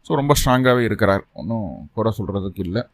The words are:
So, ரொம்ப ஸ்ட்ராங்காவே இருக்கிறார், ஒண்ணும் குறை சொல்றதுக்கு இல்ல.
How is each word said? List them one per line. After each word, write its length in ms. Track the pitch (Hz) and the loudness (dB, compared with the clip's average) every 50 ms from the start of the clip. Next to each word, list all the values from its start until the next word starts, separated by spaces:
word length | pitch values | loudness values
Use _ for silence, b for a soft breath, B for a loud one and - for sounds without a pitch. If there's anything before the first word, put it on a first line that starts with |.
So, 160 | _ - 165 | _ -2 -2
ரொம்ப 160 | 143 139 143 147 - - | 0 2 2 2 2 4
ஸ்ட்ராங்காவே 340 | 135 127 127 127 127 123 123 | 2 2 4 4 4 4 4
இருக்கிறார், 460 | 117 107 104 98 107 98 98 98 - _ _ | 2 0 0 2 2 2 2 2 -2 _ _
ஒண்ணும் 560 | - 71 95 113 113 104 85 62 - 76 73 _ | -10 -6 -6 -6 -4 -6 -8 -10 -12 -16 -10 _
குறை 200 | 113 107 110 110 | -2 -2 -2 -2
சொல்றதுக்கு 420 | - 98 87 98 101 92 98 90 101 | -4 -6 -4 -4 -4 -6 -6 -6 -6
இல்ல. 300 | 92 85 90 117 120 _ | -6 -4 -4 -6 -6 _